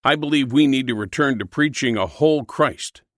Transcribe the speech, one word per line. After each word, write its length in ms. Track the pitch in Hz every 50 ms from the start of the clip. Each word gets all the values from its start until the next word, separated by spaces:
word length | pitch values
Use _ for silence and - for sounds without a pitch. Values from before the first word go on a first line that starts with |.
I 140 | _ 135 147
believe 360 | 151 151 147 151 147 135 123
we 140 | 120 143 151
need 200 | 139 135 131 131
to 80 | 123 117
return 440 | 107 107 98 - - 151 139 127 107
to 60 | 98
preaching 540 | 92 - - 147 151 139 - 143 123 117 104
a 80 | 95
whole 400 | 92 - - 151 156 156 147 120
Christ 560 | - - - 151 139 - - - - _ - _ _ _